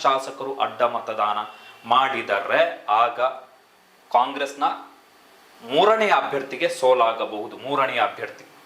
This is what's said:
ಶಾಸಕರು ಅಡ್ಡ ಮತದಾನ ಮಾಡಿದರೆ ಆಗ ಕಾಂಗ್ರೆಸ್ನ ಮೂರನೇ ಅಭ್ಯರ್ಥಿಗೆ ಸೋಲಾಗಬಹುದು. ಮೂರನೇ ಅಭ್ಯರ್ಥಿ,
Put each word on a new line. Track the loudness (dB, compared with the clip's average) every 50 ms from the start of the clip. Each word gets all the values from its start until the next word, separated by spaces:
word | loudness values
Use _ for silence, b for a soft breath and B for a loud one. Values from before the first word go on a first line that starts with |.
| 0
ಶಾಸಕರು | 0 0 0 -2 -6 -10 -10 -8 -8 -4 -4 -4
ಅಡ್ಡ | -4 0 0 0 0 0
ಮತದಾನ | -2 -6 -6 -4 -2 -2 -2 -2 -4 -6 -8 B B B B B B B 2 4
ಮಾಡಿದರೆ | 4 4 2 0 -4 -2 -2 -2 -2 0 0 2 2 2 2 0 -6 -4 0 2 4 4
ಆಗ | 2 0 -2 -2 -2 -2 -6 -16 -20 _ _ _ _ _ _ _ _ _ _ _ 0 2
ಕಾಂಗ್ರೆಸ್ನ | 2 2 2 -2 -6 -6 -6 -4 -2 -2 -2 -2 -4 -12 -20 -20 _ _ _ _ _ _ _ _ _ _ _ -20 -18 -8
ಮೂರನೇ | 0 2 4 6 6 6 4 4 2 2 2
ಅಭ್ಯರ್ಥಿಗೆ | 2 0 -4 -4 -4 -6 -6 -4 -4 -4 -2 2
ಸೋಲಾಗಬಹುದು. | 4 4 6 6 4 2 2 -2 -6 -6 -6 -8 -10 -10 -12 -12 -8
ಮೂರನೇ | -4 -2 0 0 0 0 0 -2 -2
ಅಭ್ಯರ್ಥಿ, | -2 -6 -10 -12 -12 -14 -20 -20 -20 -20 -20